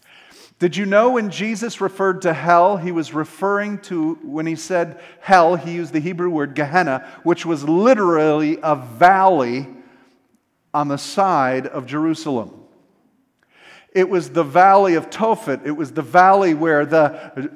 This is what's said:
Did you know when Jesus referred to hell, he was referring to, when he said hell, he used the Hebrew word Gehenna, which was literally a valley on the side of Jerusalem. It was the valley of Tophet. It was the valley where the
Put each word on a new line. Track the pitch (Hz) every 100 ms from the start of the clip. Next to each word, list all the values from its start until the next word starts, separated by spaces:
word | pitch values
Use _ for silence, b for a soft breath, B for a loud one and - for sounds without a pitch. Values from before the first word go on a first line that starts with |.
| b b b b b -
Did | 175 190
you | 202
know | 208 240
when | 247 208
Jesus | 147 214 214 226 -
referred | 190 190 190 180
to | 180
hell, | 147 165 175 180 202
he | 175
was | 170 151 147
referring | 151 - 196 202 208 202
to, | - 175 156 160
when | 139 151 165
he | 160
said | - 180 165 139 B B
hell, | - 190 165 180
he | 165
used | 175 160
the | 151
Hebrew | 147 170 180
word | 160 143
Gehenna, | 135 143 180 165 131 B B
which | 165 170 160
was | 156
literally | 147 170 226 233 185 160 156 151 151 160
a | 160 143
valley | 120 113 175 190 190 160 123 127 135 - b b b b _ _ _ _ _
on | 147 147
the | 139
side | - - 196 160 131 131 135
of | 151 123
Jerusalem. | 147 160 156 151 127 98 - _ _ _ _ _ _ _ _ b b b b b
It | 185 185
was | 185 139
the | 151
valley | 147 165 196 196 196
of | 160 -
Tophet. | - 220 220 156 131 139
It |
was | 151 139
the | 156
valley | 127 175 185 196 190
where | 151 165 147 147
the | 160 147 - - 135 139